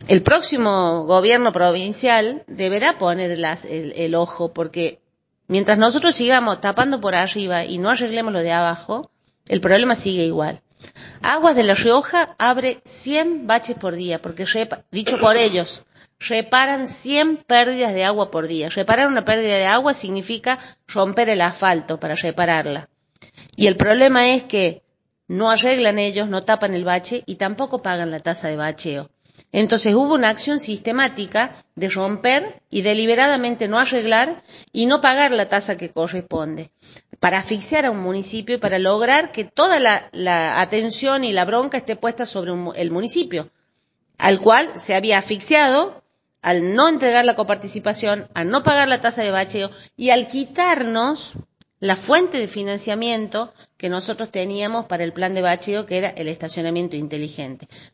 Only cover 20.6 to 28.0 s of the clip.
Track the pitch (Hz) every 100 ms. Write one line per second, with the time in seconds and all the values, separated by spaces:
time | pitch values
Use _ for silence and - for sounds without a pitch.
20.6 | - - _ 208 190 196 233 208 175 175
21.6 | 190 170 156 160 156 156 170 160 170 160
22.6 | 151 147 151 _ _ _ - - - -
23.6 | 202 190 196 220 269 262 247 254 254 214
24.6 | 180 165 _ _ _ _ _ 180 220 226
25.6 | 240 262 226 208 202 202 208 190 190 214
26.6 | 202 185 180 180 180 240 - 185 196 208
27.6 | 262 254 196 175